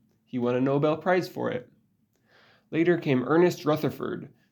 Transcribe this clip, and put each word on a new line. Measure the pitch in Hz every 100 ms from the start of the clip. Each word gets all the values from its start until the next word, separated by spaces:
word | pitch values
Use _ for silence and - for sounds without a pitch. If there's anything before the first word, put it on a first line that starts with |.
| _ _ _
He | 127
won | 120 123
a |
Nobel | 135 139 151 156
Prize | 190 185 -
for | 131 120
it. | 110 - _ _ _ _ _ _ _ _ _ _
Later | 151 170 170
came | 147 131 127
Ernest | 160 180 - 143
Rutherford, | 151 147 - - - - - _